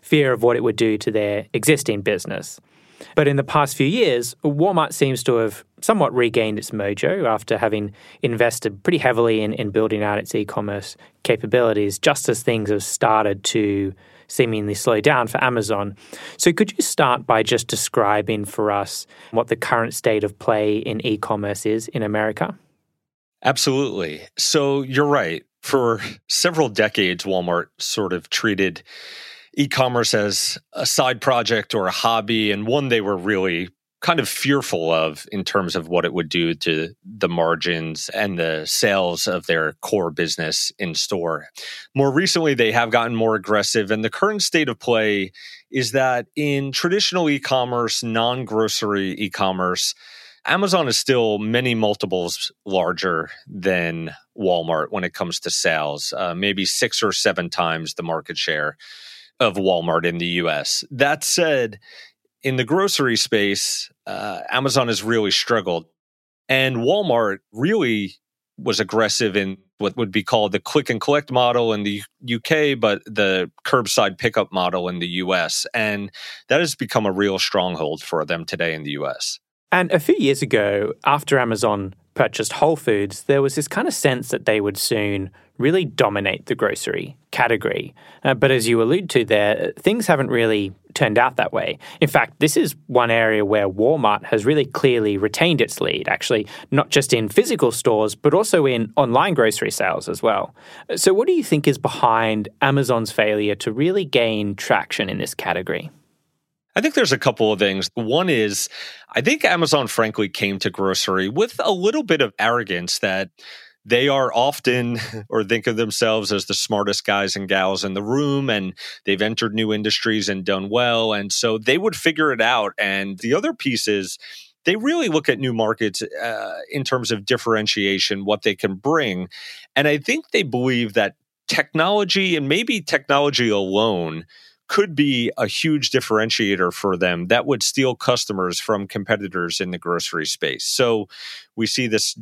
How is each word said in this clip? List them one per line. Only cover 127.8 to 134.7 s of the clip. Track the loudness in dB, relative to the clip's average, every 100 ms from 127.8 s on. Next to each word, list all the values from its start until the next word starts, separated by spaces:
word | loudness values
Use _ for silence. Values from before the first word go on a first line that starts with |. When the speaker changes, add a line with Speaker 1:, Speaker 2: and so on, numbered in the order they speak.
| 0 0 -2 -2
Speaker 2:
what | -2 0
they | -2
can | -2 -4
bring. | -2 0 0 0 -4 -8 -12 -18 -20 -4
And | 0 2
I | 0
think | 0 -4 -2
they | -2
believe | 0 0 2 2 2
that | 0 0 -4 _ _ -4
technology, | -2 0 0 2 2 2 0 0 0
and | 0
maybe | 0 0 -2
technology | 0 -2 2 2 2 2 2
alone, | 2 2 2 2 0 -4 -6 -12 -20 -20 _
could | -2